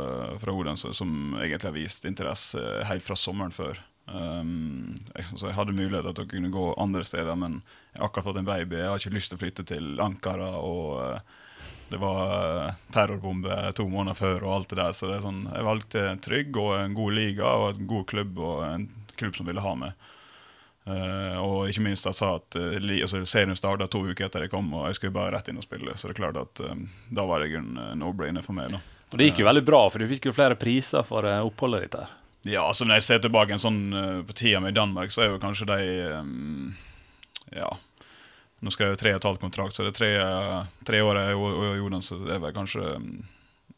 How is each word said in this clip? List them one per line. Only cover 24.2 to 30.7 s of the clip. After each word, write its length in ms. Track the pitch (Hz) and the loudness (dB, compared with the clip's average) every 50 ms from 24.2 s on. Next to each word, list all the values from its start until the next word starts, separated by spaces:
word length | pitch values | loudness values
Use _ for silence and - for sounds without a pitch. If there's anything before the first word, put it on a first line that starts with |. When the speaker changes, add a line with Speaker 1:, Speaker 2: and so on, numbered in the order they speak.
| 95 | -4
Speaker 1:
etter 140 | 95 - 92 78 | -4 -2 -4 -4
jeg 80 | 92 | -2
kom, 220 | - 98 101 80 73 | -2 -2 -2 -2 -2
og 140 | 82 71 82 | -2 -2 -2
jeg 80 | 98 | -2
skulle 160 | - - 95 95 | -2 -2 -2 -2
bare 240 | 95 92 92 101 | 0 0 0 -2
rett 140 | 101 - - - | -2 -4 -6 -8
inn 80 | - | -8
og 20 | - | -8
spille, 300 | - - - 67 64 - | -10 -10 -8 -8 -8 -8
så 140 | - - - | -8 -8 -8
det 80 | 104 | -6
er 60 | 107 98 | -2 -2
klart 160 | 78 - 71 | -2 -2 -2
at, 200 | 62 - - - - | -6 -6 -8 -8 -8
eh, 220 | - - - - - - - - - 120 | -6 -6 -8 -8 -10 -12 -16 -14 -6 -2
da 140 | 101 98 92 | -2 2 2
var 160 | 85 76 76 | 2 2 2
det 80 | 78 78 | 0 -2
en, 220 | 80 64 53 62 | -4 -6 -6 -8
eh, 180 | 60 57 53 60 | -8 -8 -6 -6
no-brainer 480 | 76 73 87 92 95 78 73 85 87 - | -4 -4 -4 -4 -4 -4 -4 -4 -4 -6
for 140 | - 98 | -6 -6
meg 160 | 90 65 - 101 | -6 -4 -6 -6
da. 80 | 95 - - - - - - - | -8 -10 -12 -20 -20 -18 -10 2
Speaker 2:
Og 60 | 120 | 6
det 80 | 147 151 | 6 6
gikk 160 | 87 85 104 | 8 8 8
jo 20 | |
veldig 180 | 107 131 147 135 | 10 10 10 8
bra, 240 | 156 156 135 107 95 | 10 10 10 10 8
for 100 | - 107 | 6 2
du 80 | 110 113 | 0 0
fikk 160 | 139 131 - | -2 0 0
jo 60 | 135 113 | -2 4
flere 240 | - 143 131 120 - | 6 6 6 6 4
priser 460 | - 117 | 4 4